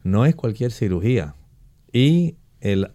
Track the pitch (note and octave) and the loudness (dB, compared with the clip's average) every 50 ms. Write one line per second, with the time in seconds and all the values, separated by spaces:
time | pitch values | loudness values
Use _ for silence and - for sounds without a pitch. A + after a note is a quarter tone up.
0 | - F2+ F#2+ G#2+ B2 D3+ E3 - - A#2 G#2 - B2 B2 A2+ - A2+ G2 F#2 E2+ | -4 -2 0 2 2 2 2 0 -2 -6 -4 -4 -4 -6 -4 -4 -2 -2 -2 0
1 | F2+ A#2 B2+ A2 D#2 D2 - - - _ _ _ - - _ _ _ _ - A#2+ | 0 0 0 0 -2 -6 -10 -18 -20 _ _ _ -20 -20 _ _ _ _ 0 2
2 | B2+ D3 E3 F3 F3 E3 E3 - - _ _ - - G#2 G2 G2 G2 - | 2 4 4 2 0 -2 -4 -8 -20 _ _ -8 -4 -2 0 0 -2 -2